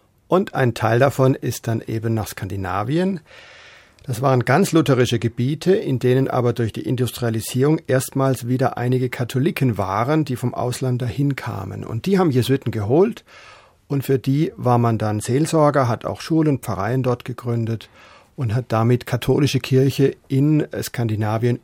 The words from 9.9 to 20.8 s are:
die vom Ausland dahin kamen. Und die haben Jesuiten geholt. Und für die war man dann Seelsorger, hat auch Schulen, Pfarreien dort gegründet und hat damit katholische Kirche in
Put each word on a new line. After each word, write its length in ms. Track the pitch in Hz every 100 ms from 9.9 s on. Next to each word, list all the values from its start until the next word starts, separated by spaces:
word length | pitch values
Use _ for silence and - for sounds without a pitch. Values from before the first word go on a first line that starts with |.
| 98 120 156
die 140 | 147 123
vom 160 | 123
Ausland 480 | - 120 123 131 123
dahin 340 | 127 123 143 131
kamen. 480 | - 104 98 98
Und 220 | 98 113 185
die 120 | 196
haben 140 | 185
Jesuiten 400 | 127 117 131 -
geholt. 540 | 107 101 143 208 220 - - - - - _ -
Und 160 | 143 -
für 120 | 135
die 360 | 135 139 160 -
war 220 | 123 120
man 200 | 117 110
dann 220 | 107 107
Seelsorger, 720 | - 127 156 160 147 143 123
hat 160 | 113 -
auch 160 | 98
Schulen, 380 | - 160 156 135
Pfarreien 440 | - 92 98 131
dort 220 | 127 120 -
gegründet 640 | 123 123 117 113 113 - - - - _ -
und 180 | 123 117
hat 120 | 120
damit 360 | 113 113 123 -
katholische 540 | 120 - 127 143 131
Kirche 560 | - 131 135 127 135 - -
in 360 | 135 143 151 - -